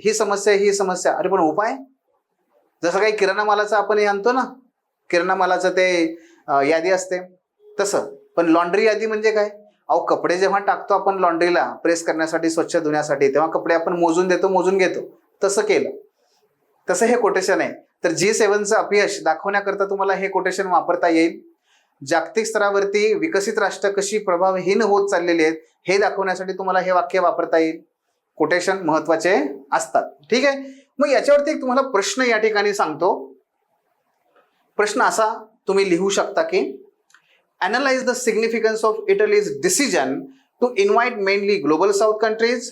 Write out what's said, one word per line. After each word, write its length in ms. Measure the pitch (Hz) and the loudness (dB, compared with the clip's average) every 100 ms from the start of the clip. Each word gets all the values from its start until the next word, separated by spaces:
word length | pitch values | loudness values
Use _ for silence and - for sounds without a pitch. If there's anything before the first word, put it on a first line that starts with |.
ही 100 | 208 | -2
समस्या, 380 | 214 202 202 208 | 0 -2 0 2
ही 200 | 196 202 | 4 2
समस्या, 420 | 196 185 180 175 | 2 -2 0 -2
अरे 140 | 147 180 | -2 0
पण 120 | 190 | 2
उपाय? 360 | 160 202 226 269 - _ _ _ _ _ _ _ _ _ | 2 0 -2 -6 -12 _ _ _ _ _ _ _ _ _
जसं 140 | 170 190 | -2 0
काही 180 | 214 - | 0 2
किराणा 280 | 190 202 | 0 0
मालाचं 320 | 214 208 208 214 | 0 0 2 0
आपण 220 | 202 214 | 2 2
हे 80 | 208 | 2
आणतो 260 | 202 220 | 0 0
ना, 120 | 254 233 - _ _ _ _ _ | 0 -4 -10 _ _ _ _ _
किराणा 240 | 170 180 | -2 0
मालाचं 360 | 190 185 180 180 | 0 0 2 0
ते, 480 | 175 185 175 165 165 - _ - | 2 2 2 -2 -6 -20 _ -2
अ, 140 | 139 | 0
यादी 280 | 139 165 175 | 2 0 2
असते 260 | 185 185 180 180 _ _ _ - - | -2 -2 -8 -8 _ _ _ -12 -4
तसं, 200 | 202 165 - - _ - | -2 -2 -6 -14 _ -2
पण 100 | 170 | 2
लॉन्ड्री 400 | 165 175 196 226 | 2 2 2 2
यादी 200 | 208 220 | 0 -2
म्हणजे 260 | 214 220 | 0 0
काय? 180 | 208 208 - - _ - | 0 -2 -6 -20 _ -2
अहो, 160 | 160 | -2
कपडे 340 | - - 151 180 | 0 -2 0 0
जेव्हा 200 | 185 196 | 2 2
टाकतो 360 | 196 180 - | 0 -2 0
आपण 240 | 196 202 190 | 0 0 0
लॉन्ड्रीला 560 | 175 165 175 175 127 | 0 2 2 2 0
प्रेस 300 | - 160 165 | -2 0 0
करण्यासाठी, 460 | - 160 160 160 160 | -2 -4 -2 -2 0
स्वच्छ 260 | 165 - 170 | -2 -2 -2
धुण्यासाठी, 580 | 151 151 151 143 139 | 0 -2 -2 0 0
तेव्हा 160 | 143 160 | 0 -2
कपडे 240 | 175 160 | -2 0
आपण 180 | 165 170 | 0 2
मोजून 360 | 175 170 165 185 | 2 2 2 2
देतो, 200 | 175 190 | 2 2
मोजून 300 | 185 180 190 | 2 2 2
घेतो, 420 | 180 - - - _ _ | 0 0 -10 -18 _ _
तसं 180 | 196 220 | 0 0
केलं, 280 | 202 165 - - - _ _ _ _ _ _ _ - | 2 0 0 -8 -20 _ _ _ _ _ _ _ -4
तसं 160 | 180 226 | 0 2
हे 100 | 240 | 2
कोटेशन 440 | 208 185 185 175 | 2 0 0 -2
आहे. 120 | 127 - _ _ | -2 -8 _ _
तर 60 | 175 | -4
जी 220 | 156 196 | 0 0
सेव्हनचं 440 | 220 208 208 208 214 | 2 2 0 0 0
अपयश 460 | 170 202 190 - | 2 0 0 -2
दाखवण्याकरता 600 | 156 160 196 202 196 190 | -2 -2 -2 -4 -4 -4
तुम्हाला 280 | 196 196 190 | -4 -2 -2
हे 160 | 190 196 | -2 -2
कोटेशन 380 | 190 185 185 190 | -2 -2 -4 0
वापरता 420 | 170 160 175 175 | 0 0 0 2
येईल. 320 | 165 165 - - _ _ _ _ _ 135 | 2 0 -2 -18 _ _ _ _ _ -4
जागतिक 400 | 165 - 220 220 | -2 -2 -4 -2
स्तरावरती 680 | 214 202 202 196 208 214 | 0 0 0 0 0 0
विकसित 440 | 190 160 196 208 214 | 0 0 -2 -2 -2
राष्ट्र 320 | 190 - 196 | -2 -2 -2
कशी 280 | 196 190 214 | -2 -2 -2
प्रभावहीन 640 | 208 175 190 185 170 214 | -2 2 2 0 0 2
होत 260 | 214 202 202 | 4 2 2
चाललेली 360 | 185 175 170 | 0 0 2
आहेत 120 | 156 160 - _ - | 2 0 -12 _ -2
हे 100 | 196 | 0
दाखवण्यासाठी 540 | 196 202 190 180 185 | 0 0 -4 -4 -6
तुम्हाला 280 | 185 190 185 | -6 -2 0
हे 100 | 180 | 2
वाक्य 300 | 180 175 190 | 0 0 0
वापरता 380 | 175 160 - 165 | 2 0 0 2
येईल. 240 | 160 160 _ _ _ _ _ - | 0 -4 _ _ _ _ _ -4
कोटेशन 460 | 151 175 190 190 | 0 0 0 -2
महत्त्वाचे 800 | 165 156 160 156 175 220 302 - - | 0 0 0 0 2 0 0 -8 -4
असतात, 380 | 160 - - - - - | -4 0 -2 -2 -12 -2
ठीक 140 | 247 | 0
आहे. 380 | 277 269 - - _ - | 2 -2 -10 -20 _ -4
मग 100 | 285 | 0
याच्यावरती 420 | 233 277 285 285 | 2 4 2 2
एक 100 | 269 | -4
तुम्हाला 280 | 254 262 262 | -2 -2 0
प्रश्न 340 | 196 190 262 | -2 -2 -2
या 160 | 254 220 | 0 2
ठिकाणी 360 | 220 208 208 | 2 0 0
सांगतो. 600 | - 160 156 180 - - - _ _ _ _ _ _ _ _ _ _ _ _ _ - | 0 -2 0 -2 -2 -8 -20 _ _ _ _ _ _ _ _ _ _ _ _ _ -2
प्रश्न 260 | 208 254 | -2 0
असा 420 | 196 214 220 214 - _ - | 0 2 0 -2 -12 _ -2
तुम्ही 220 | 196 196 | 0 2
लिहू 180 | 170 196 | 0 2
शकता 340 | 202 - 185 | 0 0 -2
की, 460 | - 190 - - - _ _ _ _ _ _ _ | 0 -2 -2 -8 -20 _ _ _ _ _ _ _
"Analyze 400 | 185 240 277 262 | -2 0 0 0
the 100 | 247 233 226 | -2 -2 -2
significance 560 | 202 226 226 220 220 | 0 -2 0 0 0
of 300 | 220 214 - | -2 -2 0
Italy's 520 | 202 208 208 180 139 160 | 2 4 2 0 -4 -2
decision 540 | - 269 170 131 135 - - _ _ | 0 0 0 -2 -4 -10 -20 _ _
to 240 | 247 - 202 | -2 2 2
invite 300 | 220 247 214 | 2 0 -2
mainly 500 | 196 202 202 196 143 | -2 0 0 0 0
global 240 | 160 202 | 2 2
south 380 | 196 214 214 220 | 4 2 2 -2
countries, 320 | 220 233 247 - | 0 0 -2 -6